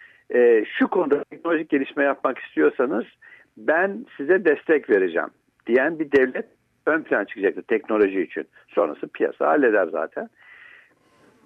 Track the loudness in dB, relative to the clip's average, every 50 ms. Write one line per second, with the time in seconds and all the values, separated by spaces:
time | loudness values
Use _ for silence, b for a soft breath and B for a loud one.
0 | b b b b b b 2 4 6 6 6 4 2 -2 -2 -2 -2 0 0 -2
1 | 0 0 0 -2 -2 -8 -14 -10 -4 -4 -2 -2 -2 -2 -2 -2 -2 -2 -4 -2
2 | 0 -2 -2 -2 -4 -4 -4 -6 -10 -10 -2 2 2 2 2 0 -2 -2 -2 -4
3 | -6 -8 _ _ B B B B B B _ -10 -2 -2 0 0 0 -2 -4 -6
4 | -12 -16 -14 -8 -2 0 0 2 4 2 0 0 2 0 0 0 2 2 2 2
5 | 2 2 -2 -4 -4 -6 _ _ _ _ _ _ -4 0 2 2 2 0 -2 -4
6 | -6 0 2 2 2 2 -2 -6 -10 -12 _ _ _ _ _ _ -4 -2 -2 -2
7 | -2 -2 -2 -2 -2 -4 -6 -2 -2 -2 -2 -2 -4 -4 -4 -4 -2 -2 2 2
8 | 2 2 2 -2 -4 -4 -6 -12 -12 _ b b b b -2 -2 -2 -2 -2 -8
9 | -12 -12 -6 -4 -4 -4 -2 -2 0 0 2 4 2 4 4 2 0 0 -2 -6
10 | -6 -6 -8 -12 -12 -14 _ B B B B B B B B B B B B _
11 | _ _ _ _ _ _ _ _ _